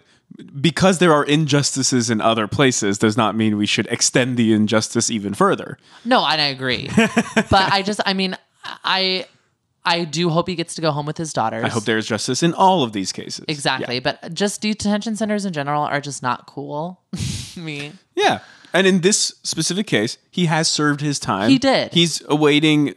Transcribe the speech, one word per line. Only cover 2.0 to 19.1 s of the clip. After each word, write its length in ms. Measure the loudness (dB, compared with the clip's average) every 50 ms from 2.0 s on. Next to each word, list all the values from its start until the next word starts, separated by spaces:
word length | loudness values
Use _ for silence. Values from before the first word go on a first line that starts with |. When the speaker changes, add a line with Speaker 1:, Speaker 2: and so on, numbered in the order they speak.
| 2 2
Speaker 1:
in 100 | 0 2
other 280 | 2 2 2 2 0
places 500 | 0 2 2 4 4 4 2 0 0 2
does 180 | 2 2 2 4
not 200 | 2 2 0 2
mean 220 | 2 2 2 2
we 80 | 2 0
should 220 | 0 0 0 -2
extend 480 | -2 -2 -2 -2 0 2 2 0 2 0
the 140 | 2 2 4 4
injustice 560 | 4 4 4 2 0 0 0 -2 -2 -2 0
even 240 | -2 -2 -4 -4 -2
further. 440 | 0 2 2 0 -2 -4 -10 -14 -16 _ _ -20 -12 -2
Speaker 2:
No, 220 | 0 2 2 2
and 160 | 2 2 0
I 40 | 0
agree. 420 | -2 -2 -4 -2 -2 -2 -2 -4 0 2
Speaker 1:
<laughs> 40 | 2 2 2 2 -2 -2 0 -2 -2 0 2
Speaker 2:
But 220 | 2 2 4 4
I 100 | 2 0
just, 200 | 0 -2 -4 -4 -2
I 80 | -2 -2
mean, 240 | -2 -2 -4 -6 -8 _ _ _ _ -18 -18 -16 -8 -4
I, 420 | -2 -2 0 0 -2 -2 -4 -6 -10 _ _ _ _ _ _ _ _ _ _ -2
I 180 | -2 0 0 -2
do 260 | -4 -2 0 0 2
hope 200 | 2 0 0 -2
he 60 | -4
gets 200 | -6 -8 -8 -6
to 60 | -4
go 100 | -2 -2
home 140 | -2 -2 -4
with 120 | -6 -8
his 140 | -8 -8 -6
daughters. 320 | -4 -2 -2 -2 -2 -4 -4
Speaker 1:
I 60 | -2
hope 160 | -2 -2 0
there 120 | 0 0
is 80 | 0 0
justice 360 | -2 -4 -4 -2 -4 -2 0 0
in 100 | 0 2
all 300 | 4 4 4 4 4 0
of 80 | 0
these 200 | -2 -4 -4 -6 -6
cases. 320 | -10 -12 -12 -12 -10 -8
Speaker 2:
Exactly. 480 | -8 -8 -4 -4 -4 -2 -2 -4 -6 -6
Speaker 1:
Yeah. 60 | -4 -4 -4 -4 -4
Speaker 2:
But 120 | -8 -12 -6
just 260 | -4 -4 -4 -4 -4
detention 540 | -4 -4 -4 -2 -2 -2 -2 -2 -2 -6 -6
centers 300 | -4 -4 -4 -2 -4 -4
in 80 | -4 -6
general 300 | -4 -4 -2 -2 -2 -2
are 180 | -2 -4 -4
just 200 | -6 -6 -10 -6
not 240 | -4 -4 -4 -4 -8
cool. 540 | -12 -14 -12 -12 -10 -8 -8 -8 -10 -10 -14 _ _ -8 -6 -6 -6
<laughs> 260 | -6 -8 -10 -12 -14
Me. 380 | -12 -10 -10 -8 -10 -10 -12 -14 -20 _ _ _
Speaker 1:
Yeah. 240 | 0 0 0 0 -2 -6 -12 -20 -20 -10 -2 0
And 120 | 2 4
in 140 | 4 4 4
this 340 | 4 2